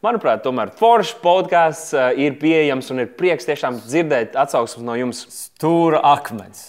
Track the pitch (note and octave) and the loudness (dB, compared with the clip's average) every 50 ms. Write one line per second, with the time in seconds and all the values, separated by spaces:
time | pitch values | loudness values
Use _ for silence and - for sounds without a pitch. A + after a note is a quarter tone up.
0 | - G#3 A#3+ A3 - D3 A#2 G#2+ - C3 B2+ B2+ A2 G2 - - G#3+ A3+ A#3 A#3 | -2 -2 -2 0 0 0 0 0 0 -4 -4 -4 -4 -6 -4 2 4 4 6 4
1 | G3 - - - - F3 F3 F#3 F#3 F3+ F3+ E3+ E3 D#3+ D#3 - - - - C#3+ | 2 0 -6 -4 0 2 2 2 2 2 2 4 4 2 0 -4 -12 -4 0 0
2 | C3 B2+ B2+ B2+ C#3 D3 C3+ - D3 D#3 E3 D#3+ D#3 D3 C3+ C3 B2 - C3 B2+ | 2 2 2 2 0 -2 -2 0 0 2 2 4 2 2 0 -4 -4 -6 -6 -6
3 | B2 - - - F3 F3+ E3+ D3 - - D3+ C#3 - C3+ B2 A#2+ A2 A2+ B2 E3 | -6 -6 -6 -2 0 0 0 0 -2 -4 -6 -2 -2 -6 -6 -6 -10 -4 -2 -2
4 | F3 D#3 D3 B2+ A2+ G#2 - C3+ C#3 C#3+ - C#3 A#2 A#2 - - A#2 A#2+ A#2 A#2+ | 0 0 0 -2 -2 -2 -2 -2 -2 0 0 -2 -2 -2 -6 -12 -10 -8 -6 -4
5 | B2+ B2+ A2+ - - - - - - - _ _ - D#3 E3+ E3+ E3+ E3 D#3 D3+ | -4 -6 -6 -8 -14 -18 -18 -18 -18 -18 _ _ -2 0 2 2 2 2 2 2
6 | - C#3+ C#3+ C#3 - - A#2 A2 F#2 F#2 - - - | 4 4 2 2 0 -10 -12 -12 -14 -14 -18 -20 -20